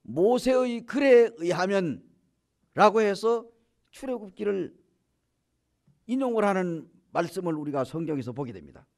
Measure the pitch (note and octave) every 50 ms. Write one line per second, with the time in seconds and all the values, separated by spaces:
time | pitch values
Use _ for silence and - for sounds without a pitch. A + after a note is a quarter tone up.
0 | _ - A#2 D3+ F3+ A3 B3 B3 - B3 B3+ B3+ B3+ B3 A#3 A#3 A#3 - - C#4
1 | C#4+ C4+ B3 A#3+ A#3 G#3+ - D#3 E3 E3+ E3+ E3 F#3 F#3+ G3+ G3 F#3 D#3 A#2 -
2 | - _ _ _ _ _ _ _ _ _ _ _ _ _ _ - G3 G#3+ F#3+ A3+
3 | A3 G3+ G3 F3 G#3+ A3+ A#3 A3+ A3+ A#3 _ _ _ _ _ _ _ _ _ -
4 | C4+ C4 B3 A#3 G#3+ F#3+ _ - G#3 G3+ G3+ F#3+ E3 - - _ _ _ _ _
5 | _ _ _ _ _ _ _ _ _ _ _ _ _ _ _ _ _ _ _ _
6 | _ - A#3+ C4+ C4+ B3 A#3 A3 G#3 G3+ G3 F#3 F#3 F3 E3 D#3+ - - _ _
7 | _ _ - D#3 E3+ E3 - F#3+ F3+ F3 D#3+ D3+ D3 D3 C#3 C#3 C3 - - E3
8 | E3+ D#3 D#3 C#3 A#2 B2 A#2+ C3+ C#3+ B2 G#2+ F#2 - C#2+ - - - _ _